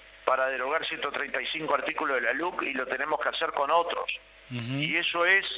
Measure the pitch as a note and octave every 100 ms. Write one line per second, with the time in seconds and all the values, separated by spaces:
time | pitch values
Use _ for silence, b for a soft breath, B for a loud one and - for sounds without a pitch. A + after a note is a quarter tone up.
0 | - - - C3 C3 C3 C3 D#3 - D#3+
1 | C#3+ B2+ C#3 C3 A#2+ D#3 D#3 C#3+ D3 D#3
2 | D3+ C3 A2+ C3+ F3 - C#3+ C3 B2+ C3
3 | D3 D3+ B2 - D#3+ D3 C#3 E3 E3 -
4 | - - - - - B2 A#2 C3+ D3+ D#3+
5 | E3+ E3+ F3 G3 F#3